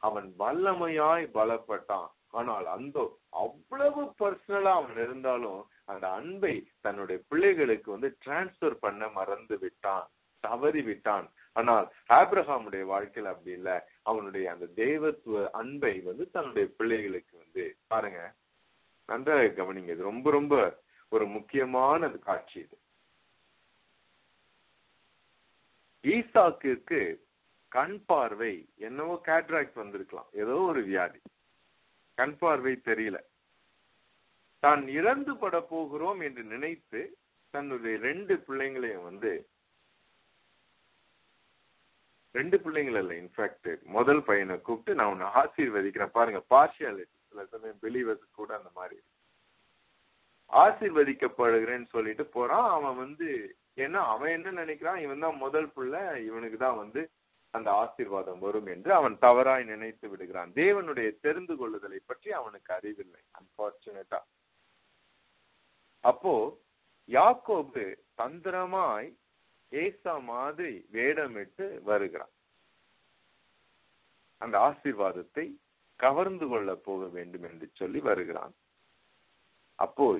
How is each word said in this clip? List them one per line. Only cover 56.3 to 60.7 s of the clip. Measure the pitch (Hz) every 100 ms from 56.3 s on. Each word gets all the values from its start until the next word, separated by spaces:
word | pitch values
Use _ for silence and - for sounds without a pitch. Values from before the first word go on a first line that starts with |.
| 113 117 110
தான் | 131 110
வந்து | 104 127 160 _ _ _ _
அந்த | 113 107
ஆசீர்வாதம் | 101 117 - 110 98 95 90
வரும் | 98 107 98
என்று | 87 131
அவன் | 185 135 104
தவறாய் | 123 120 131 131
நினைத்து | 113 110 113 - 107
விடுகிறான். | 95 90 92 87
தேவனுடைய | 110 185